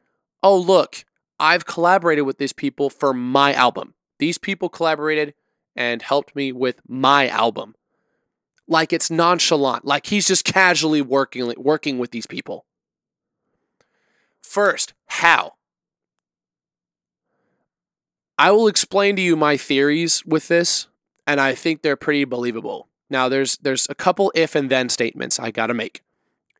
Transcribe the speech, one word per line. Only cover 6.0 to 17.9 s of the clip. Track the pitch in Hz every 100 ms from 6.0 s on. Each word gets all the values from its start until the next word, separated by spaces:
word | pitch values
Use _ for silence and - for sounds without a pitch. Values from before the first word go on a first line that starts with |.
helped | - 143 - 143
me | 135
with | 123 127 - -
my | 131 131 143 127
album." | - 117 - 107 _ _ _ _ _ _ _ _ _ -
Like | 160 160
it's | 165 -
nonchalant, | 165 170 175 - 151 135 143 135
like | 143 -
he's | 208 -
just | 185
casually | - 190 185 156 156 151
working, | 131 135 135 123 120 117
working | 131 151 151 127
with | 120
these | 117 -
people. | - - - _ _ _ _ _ _ _ _ _ _ _ _ _ _ _ _ _ _
First, | - 196 202 175 - _ -
how? | - 170 151 - _ _ _ _ _ _ _ _ _ _ _ _ _ _ _ _ _ _ _ _ _ _ _ _